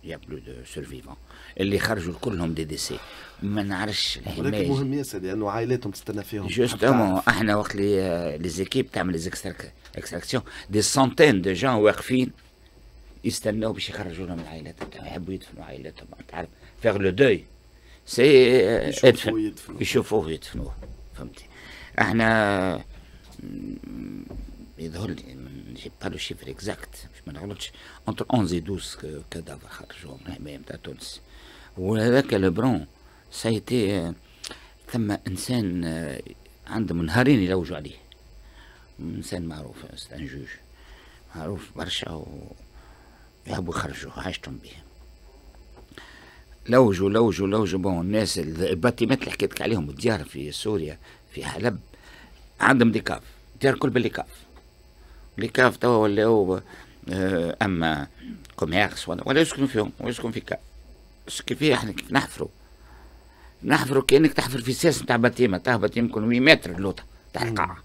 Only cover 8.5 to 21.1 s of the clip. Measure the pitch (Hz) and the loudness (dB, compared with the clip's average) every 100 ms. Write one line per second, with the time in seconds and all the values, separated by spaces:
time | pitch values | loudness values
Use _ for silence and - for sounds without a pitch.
8.5 | 82 95 131 - - 90 82 87 - 95 | -4 -2 0 -2 -2 -2 -2 -4 -8 -10
9.5 | 87 - - - 80 - 87 - 131 - | -10 -14 -18 -14 -12 -8 -10 -4 -4 -4
10.5 | - - 104 104 - 131 - 147 101 92 | -16 -2 2 4 4 4 8 8 8 2
11.5 | 90 131 117 104 101 - 127 127 - - | 0 2 6 6 4 0 0 0 -4 -20
12.5 | _ - - - - - - - - 110 | _ -20 -20 -20 -20 -20 -6 -6 -2 -2
13.5 | 107 110 98 - - 92 82 90 87 80 | -2 -2 -4 -8 -8 -8 -8 -8 -8 -10
14.5 | 80 78 87 - - 87 - 87 95 - | -12 -14 -14 -14 -12 -12 -10 -8 -8 -10
15.5 | - 80 67 65 - - - - 82 82 | -18 -16 -14 -14 -16 -20 -20 -14 -12 -12
16.5 | - - - 113 101 98 92 135 92 - | -14 -20 -2 0 4 2 6 4 4 -2
17.5 | - - - - - - - 135 135 127 | -20 -20 -20 -20 -20 -8 4 10 10 10
18.5 | 127 98 113 - - 131 120 113 110 107 | 8 6 4 0 6 8 8 2 0 -2
19.5 | - - - 87 - 101 107 80 80 - | -6 -16 -6 0 0 2 0 0 -6 -8
20.5 | 62 60 - - - - | -10 -8 -10 -14 -16 -18